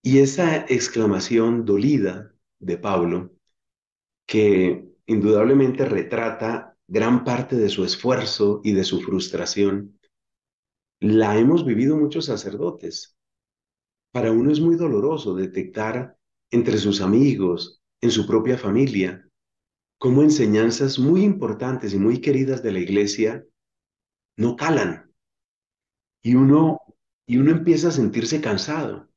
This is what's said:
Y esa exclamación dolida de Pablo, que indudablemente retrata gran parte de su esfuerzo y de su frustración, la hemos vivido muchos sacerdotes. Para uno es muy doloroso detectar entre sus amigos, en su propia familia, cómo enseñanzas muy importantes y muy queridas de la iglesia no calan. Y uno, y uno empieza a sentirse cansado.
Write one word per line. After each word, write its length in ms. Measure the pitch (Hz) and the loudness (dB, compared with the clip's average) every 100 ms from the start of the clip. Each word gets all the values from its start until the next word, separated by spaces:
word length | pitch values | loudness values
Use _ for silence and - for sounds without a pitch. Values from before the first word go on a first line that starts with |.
Y 180 | 127 135 | 4 4
esa 380 | 139 135 170 156 - | 4 2 -2 -2 -2
exclamación 960 | 123 - 117 107 95 - 117 113 117 110 | -4 -2 -2 0 0 0 0 2 0 0
dolida 680 | 101 131 139 95 92 107 _ _ _ | 0 2 2 0 -6 -16 _ _ _
de 180 | 92 87 | -8 -6
Pablo, 560 | 104 92 87 87 90 _ _ _ _ _ _ _ _ _ - | -4 -2 -2 -4 -8 _ _ _ _ _ _ _ _ _ -4
que 600 | 110 104 95 90 90 - _ - | 2 4 4 2 -2 -10 _ -4
indudablemente 800 | 110 104 104 113 139 131 127 135 | 0 2 4 4 4 2 0 -2
retrata 920 | 95 85 117 113 - 113 117 - _ _ | -2 -4 -4 -6 -6 -8 -8 -12 _ _
gran 360 | 92 113 123 | -2 2 0
parte 320 | 135 120 131 123 | 0 -4 -2 0
de 120 | 101 | 0
su 140 | 98 | 0
esfuerzo 800 | 92 - 123 127 107 - 104 104 | -4 -4 -2 -2 -2 0 0 0
y 100 | 107 | 0
de 100 | 95 | 0
su 180 | 92 90 | 0 -4
frustración, 1000 | - 95 - 85 - 104 101 98 101 _ _ _ _ _ _ _ _ _ _ _ | -4 -4 -4 -6 -6 0 0 -2 -8 _ _ _ _ _ _ _ _ _ _ _
la 360 | 98 110 107 107 | 0 2 2 2
hemos 280 | 120 170 139 | 4 2 0
vivido 320 | 110 135 151 | 0 0 0
muchos 280 | 147 165 147 | 0 -2 -6
sacerdotes. 880 | 104 101 - 87 - 85 - - _ _ _ _ _ _ _ _ _ _ | -6 -8 -8 -8 -8 -14 -14 -16 _ _ _ _ _ _ _ _ _ _
Para 180 | 123 113 | -4 0
uno 200 | 113 135 | 2 2
es 80 | 151 | 2
muy 160 | 165 170 | 2 2
doloroso 580 | 165 107 135 160 104 | 0 0 0 -2 -4
detectar 840 | 92 95 98 90 113 110 120 127 _ _ _ _ | -4 -4 -6 -8 -6 -6 -6 -10 _ _ _ _
entre 260 | 120 120 104 | 0 0 0
sus 240 | 101 98 | 0 0
amigos, 800 | 95 110 139 107 92 85 - _ _ _ | 2 4 4 2 -2 -2 -8 _ _ _
en 100 | 120 | -2
su 160 | 107 92 | 0 0
propia 300 | 110 123 123 | 0 0 -2
familia, 680 | 107 110 139 104 92 87 _ _ _ _ _ _ _ _ | -2 0 0 0 -4 -6 _ _ _ _ _ _ _ _
cómo 240 | 131 131 | 2 4
enseñanzas 800 | 147 - 110 107 113 113 135 131 | 4 4 2 2 2 0 -4 0
muy 240 | 135 185 | 2 4
importantes 680 | 202 185 113 104 127 127 107 | 2 0 -4 -6 -6 -6 -4
y 40 | 95 | 0
muy 240 | 104 127 | 2 2
queridas 400 | 147 131 131 123 | 0 0 0 -2
de 100 | 113 | -4
la 80 | 92 | -4
iglesia 680 | 87 101 101 104 110 113 - _ _ _ _ _ _ _ _ - | 0 0 0 0 -2 -4 -16 _ _ _ _ _ _ _ _ -4
no 180 | 120 120 | -4 -2
calan. 560 | 151 143 92 80 _ _ _ _ _ _ _ _ _ _ _ _ | -2 0 -2 -6 _ _ _ _ _ _ _ _ _ _ _ _
Y 140 | 117 127 | 2 4
uno, 440 | 135 147 160 - _ _ _ _ - | 6 6 4 0 _ _ _ _ -2
y 120 | 123 | 2
uno 140 | 139 | 2
empieza 360 | 165 170 156 165 | 2 2 2 2
a 20 | |
sentirse 500 | 139 104 113 - 160 | 0 0 -2 -4 -4
cansado. 680 | 131 101 - 160 123 101 - | -4 -6 -4 -6 -8 -10 -18